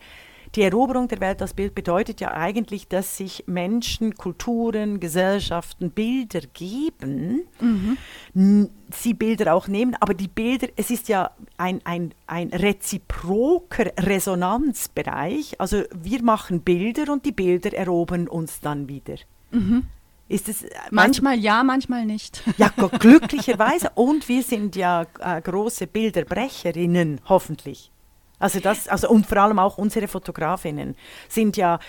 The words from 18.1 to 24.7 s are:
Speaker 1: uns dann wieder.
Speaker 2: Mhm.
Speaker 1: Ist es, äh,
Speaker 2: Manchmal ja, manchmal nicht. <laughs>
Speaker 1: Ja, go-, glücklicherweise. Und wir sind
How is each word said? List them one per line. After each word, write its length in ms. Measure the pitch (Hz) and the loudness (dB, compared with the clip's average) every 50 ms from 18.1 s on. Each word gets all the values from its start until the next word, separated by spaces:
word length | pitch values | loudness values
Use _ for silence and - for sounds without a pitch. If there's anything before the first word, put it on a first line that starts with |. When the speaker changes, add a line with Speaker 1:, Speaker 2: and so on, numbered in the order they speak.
| 180 175 175 - | -2 -2 -2 -2
Speaker 1:
uns 320 | - 170 165 156 - - | -4 -6 -6 -6 -8 -8
dann 300 | - 151 147 143 143 131 | -6 -6 -4 -4 -6 -8
wieder. 260 | 143 135 - - 143 147 - _ _ _ _ _ | -10 -12 -12 -12 -14 -14 -14 _ _ _ _ _
Speaker 2:
Mhm. 340 | - 240 202 185 233 247 254 - - - _ _ _ _ _ _ | -2 -2 2 2 2 0 0 -2 -10 -16 _ _ _ _ _ _
Speaker 1:
Ist 220 | - 202 - - | -4 -4 -4 -4
es, 140 | 214 - - | -8 -8 -10
äh, 60 | - - - - - | -12 -16 -16 -12 -2
Speaker 2:
Manchmal 500 | - 214 180 - - - - 277 269 240 | 4 6 6 6 6 4 2 2 2 2
ja, 240 | 208 214 208 226 254 | 2 4 4 4 4
manchmal 420 | 269 262 269 262 - 247 240 233 | 4 2 0 -2 -2 -4 -4 -2
nicht. 380 | 214 214 214 - - - - - - | -4 -4 -4 -8 -10 -16 -6 -4 -4
<laughs> 80 | 196 - | 2 4
Speaker 1:
Ja, 160 | - - - | 4 4 4
go-, 140 | - 214 185 | 2 0 0
glücklicherweise. 1000 | - 233 - 220 262 330 - 220 - 285 - - 240 190 214 233 294 349 - - - | 0 6 8 10 10 10 8 4 -4 -4 0 0 2 2 4 2 2 0 -2 -4 0
Und 320 | - 233 247 302 311 - - | 2 2 4 4 0 0 0
wir 160 | 240 254 247 | 0 0 0
sind 320 | - - 214 208 208 | 0 -2 -2 -2 -4